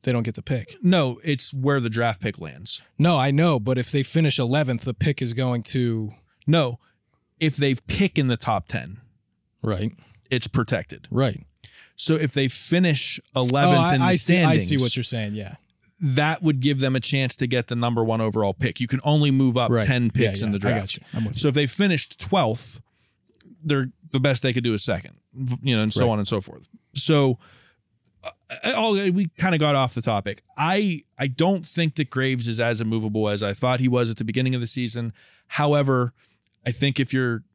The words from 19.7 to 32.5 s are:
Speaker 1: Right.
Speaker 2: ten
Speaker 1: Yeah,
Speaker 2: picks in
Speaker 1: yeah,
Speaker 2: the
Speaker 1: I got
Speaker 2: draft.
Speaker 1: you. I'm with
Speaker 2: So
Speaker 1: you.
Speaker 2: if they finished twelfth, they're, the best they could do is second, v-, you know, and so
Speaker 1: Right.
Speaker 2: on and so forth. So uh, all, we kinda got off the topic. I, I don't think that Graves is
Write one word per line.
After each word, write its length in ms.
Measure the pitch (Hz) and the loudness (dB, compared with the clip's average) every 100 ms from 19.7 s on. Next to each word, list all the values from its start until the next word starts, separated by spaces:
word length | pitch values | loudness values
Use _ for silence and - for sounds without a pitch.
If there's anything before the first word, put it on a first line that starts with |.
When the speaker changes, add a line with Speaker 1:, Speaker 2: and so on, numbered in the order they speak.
Speaker 1:
Right. 140 | 120 | 2
Speaker 2:
ten 200 | 104 127 120 | 2 2 0
Speaker 1:
Yeah, 140 | 123 117 | 2 0
Speaker 2:
picks 140 | 98 | 0
in 100 | 113 | -2
Speaker 1:
yeah, 60 | 101 | 0
Speaker 2:
the 100 | 98 | 0
Speaker 1:
I 20 | |
got 40 | 110 | -2
Speaker 2:
draft. 180 | 98 - | -2 -8
Speaker 1:
you. 40 | - | -8
I'm 100 | - | -6
with 120 | 110 - | -4 0
Speaker 2:
So 100 | 147 | 0
Speaker 1:
you. 40 | |
Speaker 2:
if 40 | |
they 120 | 135 143 | 2 0
finished 520 | - 202 160 - - | 0 0 0 -2 -6
twelfth, 600 | - 196 127 113 - - - _ _ _ _ _ - - | -2 0 2 0 -4 -8 -14 _ _ _ _ _ -20 -12
they're, 260 | 156 143 127 - - | -2 -2 -2 -8 -6
the 80 | 135 | -2
best 220 | 135 131 | 2 2
they 100 | 135 | 0
could 120 | 123 | 0
do 100 | 120 | 0
is 80 | 107 | 0
second, 300 | - 95 92 50 _ | 0 -2 -6 -20 _
v-, 240 | 127 131 123 | -8 -6 -4
you 140 | 135 117 | 0 2
know, 60 | |
and 100 | 107 | 2
so 100 | - 123 | 2 2
Speaker 1:
Right. 60 | |
Speaker 2:
on 60 | 107 | 0
and 100 | 101 | -2
so 120 | 107 | -4
forth. 280 | 92 67 - - _ | -6 -18 -20 -20 _
So 440 | 143 - 156 135 123 - - _ _ _ _ _ _ - - _ 254 | -2 2 4 4 0 -6 -20 _ _ _ _ _ _ -18 -18 _ -8
uh, 80 | - 254 | -4 0
all, 160 | 220 | 0
we 360 | 196 196 180 180 - | 0 0 0 -2 -2
kinda 200 | 185 165 | -2 0
got 160 | 151 | 2
off 200 | 143 127 | 2 0
the 60 | - | -2
topic. 400 | 117 104 101 92 _ - | -2 -2 -2 -10 _ -4
I, 440 | 151 196 208 160 - _ | -2 0 0 -4 -10 _
I 80 | 139 | -6
don't 360 | 127 170 196 165 | 0 0 0 -2
think 300 | - 165 - | -2 -2 -2
that 140 | 147 | -4
Graves 380 | 131 131 131 | -2 -2 -2
is 120 | 117 | -2